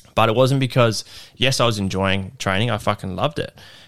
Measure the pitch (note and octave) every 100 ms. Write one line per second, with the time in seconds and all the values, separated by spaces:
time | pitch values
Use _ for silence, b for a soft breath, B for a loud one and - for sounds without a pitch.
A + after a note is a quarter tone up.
0 | - - A2+ A2 C3 C#3 C3 C3+ A#2 G#2
1 | B B B - B2 C3+ A#2+ G#2 F#2+ F#2
2 | G2 G2 F#2+ - G2+ F#2+ A#2 G#2 - G#2
3 | G2 F2+ C3+ - - B B B